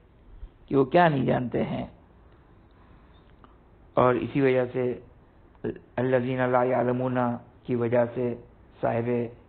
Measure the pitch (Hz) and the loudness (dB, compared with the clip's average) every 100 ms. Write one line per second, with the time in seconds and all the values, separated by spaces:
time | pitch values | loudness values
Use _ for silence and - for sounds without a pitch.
0 | - - - - - - - 139 135 175 | -20 -20 -20 -18 -18 -20 -2 0 4 4
1 | 175 139 135 131 120 - - 127 123 - | 4 2 0 -2 -2 -4 -4 -6 -8 -14
2 | - - - - - - - - - - | -20 -20 -20 -20 -20 -20 -20 -20 -20 -20
3 | - - - - - - - - - - | -20 -20 -20 -20 -20 -20 -20 -20 -4 2
4 | 127 123 117 143 135 127 123 131 123 120 | 4 2 0 0 2 2 0 -2 -4 -6
5 | - - - - - - - - - - | -12 -20 -20 -20 -20 -10 -10 -10 -10 -4
6 | 127 127 123 127 127 127 127 123 123 123 | 0 0 0 -2 0 2 2 0 0 0
7 | 127 123 123 120 - - - 120 117 120 | -2 0 -2 -4 -10 -18 -6 -2 0 2
8 | 117 127 123 117 - - - - 127 117 | 0 -2 -4 -6 -12 -20 -20 -6 -2 -2
9 | 120 120 117 - | 0 -2 -4 -10